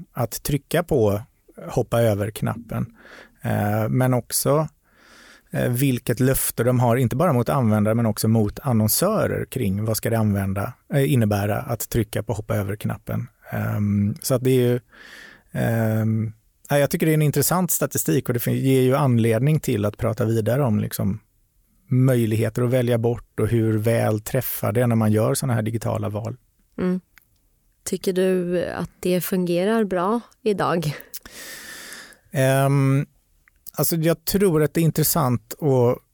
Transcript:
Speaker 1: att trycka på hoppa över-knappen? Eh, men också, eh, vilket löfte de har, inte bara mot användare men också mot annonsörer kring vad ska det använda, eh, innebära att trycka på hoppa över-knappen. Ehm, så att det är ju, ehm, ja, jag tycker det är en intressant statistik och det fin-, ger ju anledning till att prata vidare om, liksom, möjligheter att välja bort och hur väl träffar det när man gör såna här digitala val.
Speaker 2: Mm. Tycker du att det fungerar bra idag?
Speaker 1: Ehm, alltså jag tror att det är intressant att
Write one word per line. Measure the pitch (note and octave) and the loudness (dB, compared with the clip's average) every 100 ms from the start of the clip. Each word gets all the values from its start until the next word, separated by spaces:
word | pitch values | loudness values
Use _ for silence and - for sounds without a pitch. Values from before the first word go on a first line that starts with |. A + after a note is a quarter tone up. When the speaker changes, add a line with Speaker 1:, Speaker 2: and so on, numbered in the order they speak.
| - | -8
Speaker 1:
att | - A#2+ - | -6 -6 -6
trycka | - C#3+ - D#3 | -4 -4 -2 -2
på | F3 D3 G#2+ G2+ - _ _ - - | 0 2 2 0 -6 _ _ -18 -6
hoppa | - A#2 A#2 | -4 0 2
över-knappen? | A#2 G2+ G#2 - B2 G#2+ - A#2+ A#2+ - - - - _ | 2 2 -2 -4 -6 -6 -6 -6 -6 -10 -20 -20 -20 _
Eh, | A#2 G#2+ G#2 G#2+ A2+ | -4 -2 0 0 0
men | B2+ B2+ | 0 2
också, | B2 - - C#3 D3 D#3 _ _ _ - - - - _ | 0 -2 -2 0 0 -2 _ _ _ -20 -20 -20 -20 _
eh, | C3+ B2+ | -2 0
vilket | A#2+ C#3+ B2 - A#2+ | 2 0 0 -2 0
löfte | B2+ B2 - - | 2 0 -2 -2
de | A#2+ B2 | 0 2
har, | B2 | 2
inte | A#2+ A#2+ | 2 2
bara | B2+ F3 | 2 2
mot | B2 A#2 | 2 0
användare | D3+ A2+ G#2+ G#2 | 2 2 2 2
men | A2+ | 2
också | A2+ G#2 A2 | 0 0 2
mot | A2+ G#2 - | 2 2 -2
annonsörer | C#3 A2+ G#2+ - F#3 G#3 G#2+ G2 | -2 2 2 2 0 0 0 -2
kring | - B2+ G2+ G2 | -4 -4 -2 -2
vad | A2 A2 | -2 -2
ska | A2 | 0
det | A2+ | 0
använda, | G#2+ G2+ F#2+ F#2+ G#2+ - - | 2 0 -2 -4 -6 -8 -4
eh, | C#3+ C#3 | 0 2
innebära | C3 G#2+ G#2 G#2 A2 | 2 2 0 0 -4
att | B2 A#2+ - | -4 -6 -4
trycka | A#2+ G#2+ A2 | -2 -2 -4
på | A2+ | -6
hoppa | A2 - | -6 -4
över-knappen. | G#2+ G2 G#2 A2+ G#2 - A2 A#2+ _ - | -4 -4 -6 -6 -6 -6 -8 -8 _ -10
Ehm, | A2 G#2+ G#2+ G#2 G2+ G2+ - | -6 -4 -2 0 2 0 -2
så | - | -2
att | B2+ | 0
det | B2+ | 2
är | C3 B2 | 2 2
ju, | A#2+ - - - - - - _ | 0 -4 -20 -20 -20 -20 -20 _
ehm, | C3+ A#2+ A2+ A2+ A2 A2 A2 A2 - _ _ - | -4 -2 0 0 0 0 -2 -4 -8 _ _ -2
ja, | D3 | 0
jag | C#3 | 2
tycker | F3 | 0
det | D#3+ | 2
är | |
en | D#3 | 2
intressant | D3+ C#3+ C3 E3+ F3+ | 2 2 0 0 0
statistik | - C#3+ - - D3 - | -2 -2 -2 0 0 0
och | |
det | A#2+ | -2
fin-, | - B2 | -2 0
ger | C3 C3+ | 2 4
ju | B2+ | 4
anledning | C#3 C#3 A#2 A2+ A2 C#3 D#3 | 2 2 4 4 2 2 0
till | - A2+ | 0 0
att | G#2 - | 0 -2
prata | A2+ A2 | -4 0
vidare | A2+ A2+ A2 A#2+ | 0 0 0 0
om, | C3 G#2 | 2 0
liksom, | A2 - G#2 G#2+ _ _ _ _ _ _ - | -2 -4 -4 -4 _ _ _ _ _ _ -2
möjligheter | B2+ C3 B2 A2+ A2 A2 B2 | 2 4 4 2 0 0 0
att | B2 | 0
välja | B2+ A#2+ A#2+ | 2 2 2
bort | A#2 A#2+ - - | 0 -2 -6 -4
och | G#2+ | 0
hur | A#2 A2 A2 | 2 2 2
väl | A2 A#2 A2+ G#2+ | 2 2 2 -2
träffar | - C3 - - A2+ | -2 -4 -4 -4 -2
det | G#2+ B2 | 0 2
när | |
man | A2+ A2 | 2 2
gör | G#2+ A#2+ | 2 2
såna | C3+ C#3 | 0 -2
här | A2+ | -2
digitala | A2 A2+ A2 G#2 G#2+ | -2 -4 -4 -4 -4
val. | G#2 A2 A#2+ _ _ _ - | -6 -8 -10 _ _ _ -6
Speaker 2:
Mm. | F#3 F#3 - _ _ _ _ _ _ _ | -2 -4 -8 _ _ _ _ _ _ _
Tycker | - F#3 - | -8 -4 -2
du | F#3 F#3 F#3 F3 F3 | 0 0 0 -2 -4
att | - - E3+ - | -4 -6 -10 -6
det | F#3 F3+ | -2 -2
fungerar | - F#3 F3 F3 F#3+ A3+ | -2 -2 0 0 0 0
bra | G3+ F#3 F#3 A#3 - _ | 0 -2 0 -2 -6 _
idag? | A3 F#3 C#3 E3+ D3+ - - - - - - - - - - - - - _ | -2 0 0 -2 -4 -8 -12 -18 -18 -20 -18 -18 -18 -18 -18 -20 -20 -20 _
Speaker 1:
Ehm, | C#3 C3 C3+ C#3 C#3 C3+ C#3 D3 _ _ _ _ _ - - | 0 2 4 2 2 2 0 -2 _ _ _ _ _ -12 -4
alltså | D3 | -2
jag | E3+ D#3+ E3 | 0 0 -2
tror | - G3+ G3+ D#3 | -2 0 2 2
att | D3 | 2
det | - | 2
är | |
intressant | E3 - D3+ E3 B2+ A#2+ - | 0 0 0 0 0 -2 -4
att | - D3+ C3 A#2+ - _ | -4 0 2 2 0 _